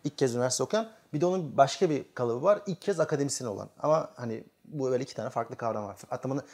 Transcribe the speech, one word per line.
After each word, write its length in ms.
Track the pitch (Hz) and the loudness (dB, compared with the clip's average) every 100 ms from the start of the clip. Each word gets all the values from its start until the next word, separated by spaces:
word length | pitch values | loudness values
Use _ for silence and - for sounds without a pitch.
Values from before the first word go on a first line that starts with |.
ilk 140 | 147 - | -8 0
kez 160 | 135 | 0
üniversite 280 | 120 127 - | 2 0 0
okuyan. 260 | 131 214 220 - _ | 0 0 -2 -10 _
Bir 80 | 147 | 0
de 60 | 175 | 2
onun 300 | 185 151 110 | 2 0 6
başka 340 | 135 - 185 | 6 6 2
bir 140 | 139 - | 2 -2
kalıbı 280 | - 120 117 | -4 -2 2
var. 180 | 170 202 202 | 4 2 0
İlk 160 | 170 | -4
kez 180 | - 165 | -2 0
akademisyen 480 | 156 143 143 - 123 | 0 2 0 -2 -4
olan. 200 | 104 104 - | -6 -8 -4
Ama 320 | 147 156 - | 2 2 0
hani 300 | - 120 110 - _ | -6 -6 -6 -10 _
bu 260 | - 147 131 | -12 -4 0
böyle 120 | 127 | 0
iki 120 | 135 | -2
tane 160 | - 113 | -6 -6
farklı 260 | 123 117 131 | -4 -6 -4
kavram 280 | 117 110 | -4 -4
var. 120 | 104 98 - | -6 -10 -10
Hatta 200 | 123 131 | -8 -4
bunu 120 | 135 - | -4 -6